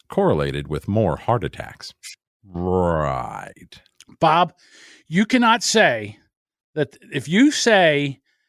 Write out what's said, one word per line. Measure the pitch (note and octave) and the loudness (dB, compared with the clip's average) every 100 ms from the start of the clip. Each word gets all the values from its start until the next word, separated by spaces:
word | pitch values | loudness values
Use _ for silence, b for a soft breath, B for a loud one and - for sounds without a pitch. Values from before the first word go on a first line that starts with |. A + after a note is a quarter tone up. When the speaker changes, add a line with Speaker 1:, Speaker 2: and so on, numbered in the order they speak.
| _ | _
Speaker 1:
correlated | G3 F#3 D#2+ C#2 C#2+ D2 | -2 0 0 -2 -6 -8
with | D2 - | -8 -4
more | G#2+ F#2 C#2 | -2 -2 -2
heart | - A#2 | -2 -4
attacks. | D2 - - - - _ - - _ _ | -4 -10 -16 -16 -20 _ -20 -20 _ _
Right. | G2 F2 F#2 F#2 F2 D#2+ D2 B1+ A#1+ - - - - - _ _ - - | -14 -6 -2 0 2 0 -2 -4 -8 -14 -18 -20 -20 -20 _ _ -20 -2
Speaker 2:
Bob, | D#3+ E3 F3 _ b b b b _ | 2 2 0 _ b b b b _
you | E3+ A3 | -2 0
cannot | B3+ A#3 A#3 | 2 2 2
say | - A3 E3+ A2+ G#2 - _ _ _ _ _ D3+ | 0 2 2 0 -8 -16 _ _ _ _ _ -6
that | C#3+ _ - | -6 _ -12
if | D3 B2 | -10 0
you | G3 D4 | 4 4
say | - A#3+ G3 E3 D3 C#3 - _ _ | 2 2 4 4 2 -4 -8 _ _